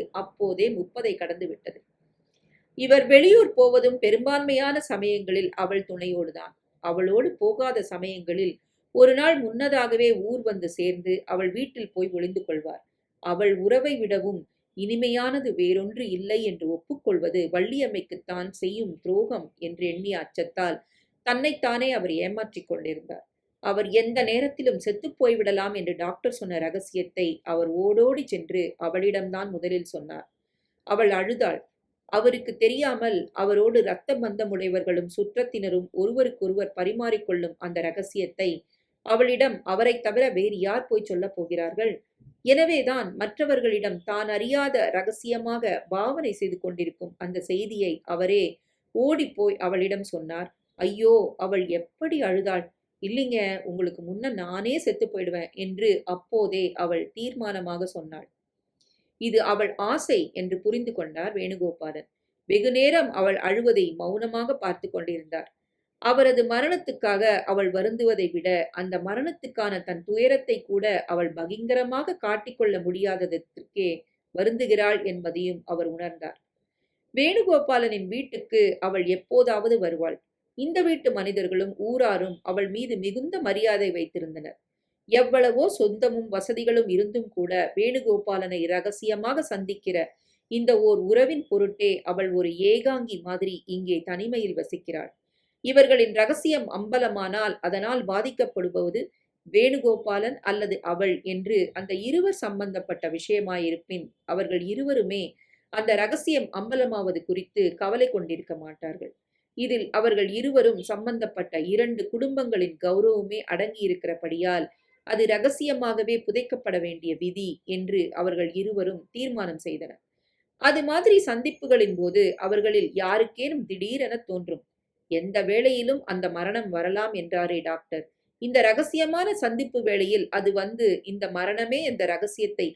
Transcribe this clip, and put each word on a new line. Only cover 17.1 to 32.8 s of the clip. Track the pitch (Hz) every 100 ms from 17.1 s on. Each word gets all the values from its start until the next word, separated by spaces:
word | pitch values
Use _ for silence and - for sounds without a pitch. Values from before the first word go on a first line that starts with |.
| 180 165 175 165
வள்ளியம்மைக்குத்தான் | 175 202 240 247 202 - 180 - 180 185
செய்யும் | - 185 202 208 160
துரோகம் | 180 190 226 226 160 -
என்று | 170 170 175
எண்ணிய | 170 196 185
அச்சத்தால் | 156 - 170 - 180 156 _ _ _ _ -
தன்னைத்தானே | 247 294 294 247 233 262
அவர் | 240 180 160
ஏமாற்றிக் | 180 214 214 - -
கொண்டிருந்தார். | 165 160 156 - 175 - _ _ _
அவர் | 202 202 202
எந்த | 214 226 240
நேரத்திலும் | 226 233 285 277 254 190
செத்துப் | 208 208 311 -
போய்விடலாம் | 247 226 202 196 196 202
என்று | 175 165
டாக்டர் | 175 175 247 240
சொன்ன | 190 170
ரகசியத்தை | 160 190 190 185 175 - 170 -
அவர் | - 165 165 175
ஓடோடி | 196 208 247 277 269
சென்று | 180 165 185 165 -
அவளிடம்தான் | 170 180 202 196 185 185 202
முதலில் | 180 175 180 175
சொன்னார். | 156 151 156 - _ _ _ _ _ -
அவள் | 208 214
அழுதாள். | 190 190 233 208 156 - _ _ _ _
அவருக்கு | 208 240 254 - -
தெரியாமல் | 226 262